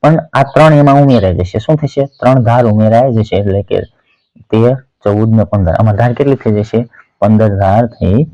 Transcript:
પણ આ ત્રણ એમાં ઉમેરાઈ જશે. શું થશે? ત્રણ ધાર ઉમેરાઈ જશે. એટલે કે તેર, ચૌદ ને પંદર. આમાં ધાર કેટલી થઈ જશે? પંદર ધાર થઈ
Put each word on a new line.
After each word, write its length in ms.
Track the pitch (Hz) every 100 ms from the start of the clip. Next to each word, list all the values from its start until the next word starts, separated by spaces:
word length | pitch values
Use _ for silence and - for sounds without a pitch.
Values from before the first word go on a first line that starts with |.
પણ 180 | 143 156 -
આ 100 | 123
ત્રણ 300 | 135 - 156
એમાં 300 | 151 143 139
ઉમેરાઈ 320 | 139 123 95
જશે. 240 | 87 98 110
શું 180 | - 156
થશે? 300 | 143 - 135
ત્રણ 380 | _ - 131
ધાર 200 | 117 120
ઉમેરાઈ 520 | 120 107 107 113 135 113
જશે. 200 | 107 92
એટલે 260 | 101 98
કે 200 | 101 98 95 _ _ _ _ _ _
તેર, 260 | 110 117 131 _ _
ચૌદ 240 | - 101 113
ને 160 | 110
પંદર. 280 | 101 104 92
આમાં 240 | - 110 101
ધાર 160 | 120
કેટલી 240 | 120 143 135
થઈ 160 | -
જશે? 260 | 104 107 113 120 _ _ _
પંદર 400 | 101 107 110 98
ધાર 280 | 95 101 120
થઈ 320 | - 90 101 156